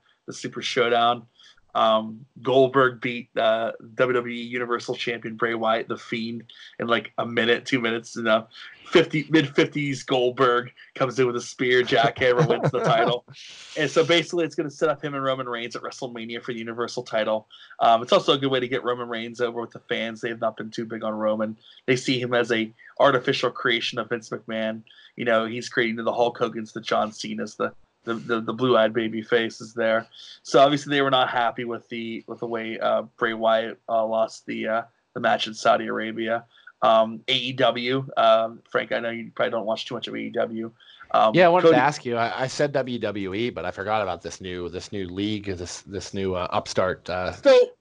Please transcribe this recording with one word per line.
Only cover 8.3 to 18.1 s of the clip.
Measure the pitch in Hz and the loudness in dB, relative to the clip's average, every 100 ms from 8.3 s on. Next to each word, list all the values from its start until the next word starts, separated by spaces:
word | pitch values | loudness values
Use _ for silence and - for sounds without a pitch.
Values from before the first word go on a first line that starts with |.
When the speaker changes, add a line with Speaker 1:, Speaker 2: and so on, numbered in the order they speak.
| 110 110 - - - - | 2 0 -16 -20 -20 2
Speaker 1:
fifty, | 175 160 160 143 | 4 4 0 2
mid-fifties | 156 143 - 151 151 143 131 | 2 4 2 0 0 -4 -6
Goldberg | - 131 123 123 131 120 123 - - - | -2 0 0 2 2 2 0 -12 -14 -4
comes | 135 113 | -2 0
in | 123 | 0
with | 120 | 0
a | |
spear | 113 - 127 127 | -8 -4 2 2
jackhammer, | 123 127 117 - 127 123 117 | 4 4 2 2 2 4 4
wins | 120 151 | 2 0
the | - | 0
title. | 220 113 113 123 - | 2 2 2 -2 -6
Speaker 2:
<laughs> | - - - - - | -20 -20 -20 -12 -4
Speaker 1:
And | 151 | 0
so | 165 | 2
basically, | 151 170 160 175 | 4 4 2 -2
it's | 160 - | -2 -2
gonna | 151 | -6
set | 135 160 | -2 -2
up | 143 | -2
him | 151 | -4
and | 139 | -4
Roman | 135 131 123 | -2 -2 -4
Reigns | 117 120 - | -6 -8 -10
at | |
WrestleMania | 120 - 131 117 113 117 | -12 -10 -10 -10 -10 -10
for | - | -8
the | 117 | -8
Universal | 113 113 117 - | -8 -6 -6 -6
title. | 123 113 110 110 - - - - | -4 -2 0 -2 -6 -20 -16 0
Um, | 120 113 | 4 4
it's | 120 | 4